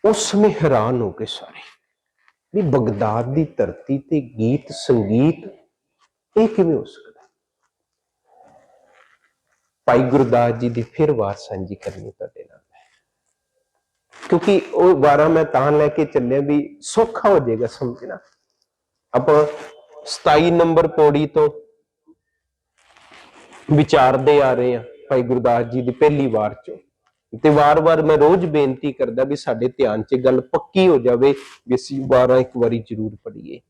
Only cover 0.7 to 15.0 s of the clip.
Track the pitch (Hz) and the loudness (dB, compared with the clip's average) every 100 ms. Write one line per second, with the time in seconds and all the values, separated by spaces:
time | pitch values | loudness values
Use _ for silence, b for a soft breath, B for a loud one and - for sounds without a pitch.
0.7 | 123 110 127 104 82 87 - - - - | 0 0 -2 -4 -8 -12 -12 -18 -20 -20
1.7 | _ _ _ _ _ _ _ _ 196 175 | _ _ _ _ _ _ _ _ -4 0
2.7 | 135 107 101 107 110 120 143 156 - 95 | 0 -2 -4 -4 -4 -4 -4 -4 -4 -6
3.7 | - - 139 - 156 120 117 110 143 - | -6 -8 -8 -4 -6 -6 -6 -4 -4 -8
4.7 | - - 120 101 113 147 165 - - _ | -14 -2 0 0 0 0 -2 -16 -20 _
5.7 | _ _ _ _ _ _ 214 220 220 170 | _ _ _ _ _ _ -2 0 0 0
6.7 | 143 - - - _ _ _ _ _ _ | -2 -6 -20 -20 _ _ _ _ _ _
7.7 | _ _ _ _ _ _ _ _ _ _ | _ _ _ _ _ _ _ _ _ _
8.7 | _ _ _ _ _ _ _ _ _ _ | _ _ _ _ _ _ _ _ _ _
9.7 | _ - 123 127 139 123 120 120 117 123 | _ 0 0 2 2 2 2 0 -2 -4
10.7 | 117 113 - 151 127 101 101 - 95 92 | -6 -8 -2 0 0 -4 -6 -12 -12 -12
11.7 | 98 - 92 - _ - - - _ _ | -12 -14 -14 -18 _ -18 -18 -20 _ _
12.7 | _ _ _ _ _ _ _ _ _ _ | _ _ _ _ _ _ _ _ _ _
13.7 | _ _ _ _ - - 170 - 196 - | _ _ _ _ -20 -2 0 2 0 0
14.7 | - 180 160 | 2 2 4